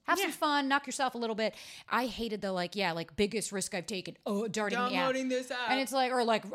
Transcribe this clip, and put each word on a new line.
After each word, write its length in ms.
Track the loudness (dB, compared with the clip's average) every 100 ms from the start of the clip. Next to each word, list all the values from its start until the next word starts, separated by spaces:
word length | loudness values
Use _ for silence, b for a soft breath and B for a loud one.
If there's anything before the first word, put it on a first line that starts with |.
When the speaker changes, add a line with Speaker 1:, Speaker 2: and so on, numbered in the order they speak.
Speaker 1:
Have 140 | 0 2
some 100 | 0
Speaker 2:
Yeah. 60 | 0
Speaker 1:
fun. 320 | 2 2 4
Knock 180 | 2 0
yourself 260 | -2 -2
a 40 | 0
little 180 | -2 0
bit. 200 | -2 -2 B B B
I 180 | 0 0
hated 340 | -2 -4 -4
the, 100 | -2
like, 240 | -2 -2 0
yeah, 180 | 0
like, 220 | 0 -2 0
biggest 360 | 2 2 -2
risk 220 | -4 -2 -4
I've 120 | -4
taken. 300 | -6 -6 -8 -2
Oh, 220 | -2 0
darting 300 | 0 0 2
the 60 | 2
app. 60 |
Speaker 2:
Downloading 360 | 2 2 2 0
this 220 | 0 -2
app. 180 | -2 0
Speaker 1:
And 80 | 0
it's 120 | 2
like, 200 | 2 2
or 120 | 4
like, 220 | 4 2 0